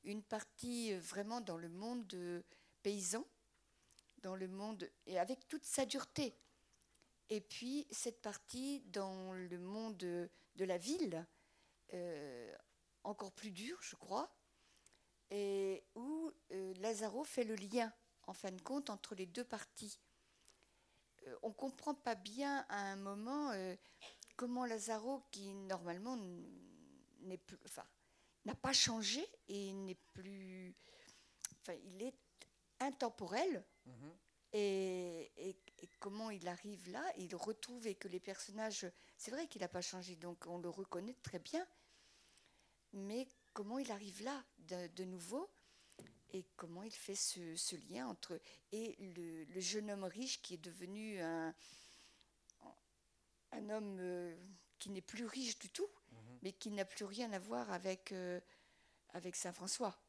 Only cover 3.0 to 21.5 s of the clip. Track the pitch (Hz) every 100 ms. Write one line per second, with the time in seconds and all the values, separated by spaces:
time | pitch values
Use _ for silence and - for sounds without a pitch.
3 | 185 220 320 _ _ _ _ _ - -
4 | _ - 190 190 185 190 208 214 165 -
5 | - 185 185 254 - 311 - - 262 269
6 | - - 269 - - - - - - -
7 | - _ _ 214 - - 240 285 285 -
8 | 240 233 208 208 - 247 269 285 220 190
9 | 196 190 185 185 180 180 180 208 226 196
10 | 180 175 175 - - - 185 180 185 339
11 | 277 165 170 - - - - _ - 180
12 | 175 156 143 123 110 - - _ _ _
13 | - 202 196 - 214 185 226 359 - -
14 | - 202 311 - _ _ - - - -
15 | _ _ _ 202 202 196 196 190 - -
16 | 254 311 320 - _ 190 190 185 208 214
17 | 214 214 302 - 226 220 196 240 226 -
18 | - _ - 190 196 185 - 277 285 202
19 | - 196 185 175 247 214 - - - -
20 | _ _ _ _ - - - _ _ -
21 | _ - - - 226